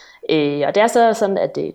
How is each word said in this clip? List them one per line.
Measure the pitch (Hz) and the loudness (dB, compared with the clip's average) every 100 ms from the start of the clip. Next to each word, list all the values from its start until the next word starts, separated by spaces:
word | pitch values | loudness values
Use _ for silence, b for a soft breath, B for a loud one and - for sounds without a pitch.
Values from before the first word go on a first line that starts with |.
| B B - | B B -2
noget. | 160 143 143 | 0 0 -2
Øh, | 139 | -2
og | 196 | 2
det | |
er | 226 | 2
så | 233 233 | 4 2
sådan, | 214 196 190 | 2 -2 -2
at, | 180 - | -4 -4
øh, | - | -8